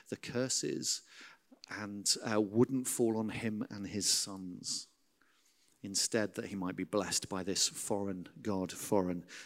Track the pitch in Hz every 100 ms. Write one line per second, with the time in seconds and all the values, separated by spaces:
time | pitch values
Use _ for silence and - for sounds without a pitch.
0 | - 101 - 120 127 - - - - -
1 | - - - - _ - - 101 104 101
2 | 98 - 123 107 104 107 123 131 127 -
3 | 117 110 110 117 117 107 - 104 95 101
4 | 92 - - 98 92 90 - - - _
5 | _ _ _ _ _ _ _ _ 101 98
6 | - 117 104 - 107 98 92 92 92 104
7 | 92 - - 95 90 92 - - - 101
8 | 98 90 82 - - 95 92 - - 104
9 | 90 87 - -